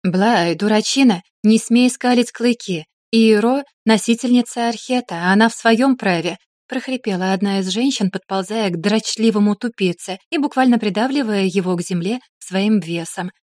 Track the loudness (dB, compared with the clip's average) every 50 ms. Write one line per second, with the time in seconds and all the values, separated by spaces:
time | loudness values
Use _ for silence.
0 | -2 -2 0 2 2 2 2 2 0 0 -2 -2 0 0 0 0 0 0 2 4
1 | 4 4 4 2 _ _ _ _ 2 4 4 4 2 2 2 4 4 2 0 0
2 | -2 0 2 2 0 -2 -4 -2 -2 -2 -2 _ -4 -8 -8 -8 -8 _ _ _
3 | _ _ 2 4 6 6 4 4 4 2 0 -2 -4 _ _ _ _ 0 0 2
4 | 2 0 0 0 2 2 2 2 2 0 -4 -4 -4 -4 -4 -6 -6 -4 -4 -4
5 | -4 -6 -8 -2 0 2 4 4 4 2 0 0 2 2 4 4 4 2 0 0
6 | 0 -2 -2 0 -2 -6 -8 -8 _ _ _ _ _ _ -8 -8 -6 -6 -8 -6
7 | -4 -6 -4 -2 -2 -2 -2 0 0 -2 -2 -2 -2 -4 -2 0 0 0 0 0
8 | -2 -2 -2 -6 _ _ -6 -6 -4 -4 -4 -4 -2 -2 -4 -2 -2 0 0 0
9 | -2 -4 -4 0 2 2 2 4 2 0 0 _ -6 -8 -4 -2 -2 -2 -2 -4
10 | -8 -12 -12 -12 _ _ -4 -2 -2 -2 0 2 2 2 2 2 0 -2 -2 -2
11 | -2 -2 -2 -4 -2 -2 -2 -2 -2 0 0 -2 -2 -2 -4 -4 -4 -6 -6 -6
12 | -4 -6 -6 -8 _ _ _ _ -16 -6 -4 -2 0 2 0 0 0 -4 -8 -8
13 | -8 -8 -10 -10 -10 -10 _ _